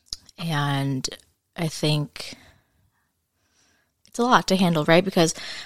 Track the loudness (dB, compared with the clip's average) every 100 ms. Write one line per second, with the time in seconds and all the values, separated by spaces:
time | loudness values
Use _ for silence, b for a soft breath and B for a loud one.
0 | _ -16 -14 -12 -6 -2 -2 -2 -2 -4
1 | -6 -12 _ _ _ -8 -6 -2 0 0
2 | -2 -10 -18 b b b b b b b
3 | b _ _ _ _ _ _ _ _ _
4 | _ -4 2 2 4 2 2 2 4 4
5 | 4 2 2 0 B B